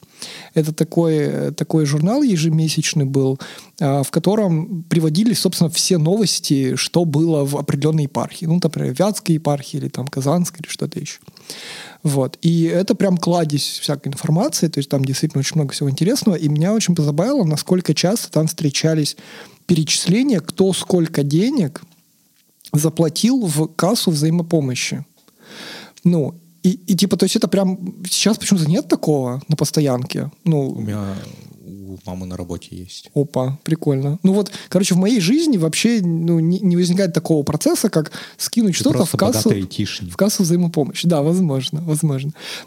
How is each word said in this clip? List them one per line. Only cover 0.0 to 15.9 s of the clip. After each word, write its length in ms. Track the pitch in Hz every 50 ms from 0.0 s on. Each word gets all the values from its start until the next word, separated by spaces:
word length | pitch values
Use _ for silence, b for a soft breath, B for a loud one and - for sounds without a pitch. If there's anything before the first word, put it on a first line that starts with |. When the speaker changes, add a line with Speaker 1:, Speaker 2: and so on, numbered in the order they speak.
| B B B B B B B B B B -
Speaker 1:
Это 180 | 165 151 156 156
такой, 400 | - 160 160 - 170 170 165 160
э, 340 | 151 143 143 143 143 143 143
такой 340 | 151 - 160 - - 160 151
журнал 380 | 139 147 151 156 190 233 285 302
ежемесячный 800 | 254 190 156 151 165 156 160 160 156 - 165 151 - - 160 139
был, 340 | 135 135 139 135 131 131 B B B B B B B B -
а, 220 | 165 139 139 143
в 80 | 135 -
котором 720 | - 170 - 180 208 226 208 185 165 156 170 247 202 165 160 -
приводились, 500 | 160 170 160 160 151 180 220 240 196 -
собственно, 300 | - 185 - - 175 156
все 300 | - - - - 190 170
новости, 760 | 151 165 190 226 208 - - - - - 147 135 135 127 131
что 300 | 131 - - - 170 175
было 400 | 165 139 151 165 170 160 147 143
в 100 | 139 143
определённой 480 | 143 143 - 147 143 135 156 156 160 147
епархии. 440 | 135 - - - - - - 175
Ну, 120 | 160 165 180 180
например, 300 | 156 - 147 143 135 127
Вятской 380 | - 180 214 202 - - - 160
епархии 420 | 151 160 147 147 139 135 - -
или 120 | 139 135 135
там 180 | - - 127
Казанской 540 | 139 - 135 131 143 156 180 175 - - - 156
или 60 | -
что-то 300 | - - 143 147 - -
ещё. 200 | 151 - - - _ B B B B B B B B B B B B B B B
Вот. 380 | - 156 139 139 131 127 - -
И 220 | - 170 170 170 165
это 320 | 165 170 175 190 - 233
прям 220 | - 196 196 180
кладезь 600 | 170 - 175 175 175 170 151 143 143 - - - -
всякой 280 | - - 147 139 -
информации, 600 | 143 139 - - 151 151 170 233 311 - - 180 160
то 100 | - 143
есть 100 | 135 -
там 160 | 147 139 135
действительно 360 | 131 135 - - 156 - 139
очень 140 | 135 - -
много 160 | 160 143 135 -
всего 140 | - 156
интересного. 460 | 139